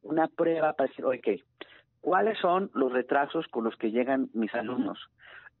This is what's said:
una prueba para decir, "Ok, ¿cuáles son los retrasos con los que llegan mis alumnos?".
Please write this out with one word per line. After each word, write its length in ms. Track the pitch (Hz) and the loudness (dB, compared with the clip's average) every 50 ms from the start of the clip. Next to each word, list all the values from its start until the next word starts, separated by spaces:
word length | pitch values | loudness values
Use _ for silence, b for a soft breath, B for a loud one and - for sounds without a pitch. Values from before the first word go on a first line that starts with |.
| - | -8
una 240 | - 151 165 160 156 | -4 0 0 0 0
prueba 440 | _ - 170 165 165 160 156 151 151 | _ 0 0 0 2 2 2 0 0
para 140 | - 139 131 | 0 -2 -2
decir, 140 | - - - | -2 -2 -2
"Ok, 400 | 131 127 123 - 120 101 - - _ _ - B B B B B B _ _ | -2 -2 -2 0 -2 -2 -2 -4 _ _ -20 B B B B B B _ _
¿cuáles 380 | - 147 160 190 208 220 214 - | -2 0 2 4 4 2 0 0
son 320 | - 180 175 185 196 190 - | 0 2 2 2 0 -2 -2
los 200 | 120 135 127 123 | 0 0 0 2
retrasos 520 | 127 123 127 135 139 143 147 - 165 160 - | 0 0 2 2 0 0 0 -2 -4 -6 -4
con 160 | - 120 113 | -4 -2 -2
los 100 | 113 104 | -2 -4
que 160 | - - 113 | -2 -4 -2
llegan 380 | 107 120 123 123 135 135 131 - - | 0 0 0 2 2 0 0 -2 -2
mis 200 | 113 113 104 - | -4 -4 -2 -2
alumnos?". 420 | 117 110 110 127 - - - - - - - _ B B B B B B B B _ | -4 -4 -4 -2 -2 -2 -4 -4 -10 -14 -20 _ B B B B B B B B _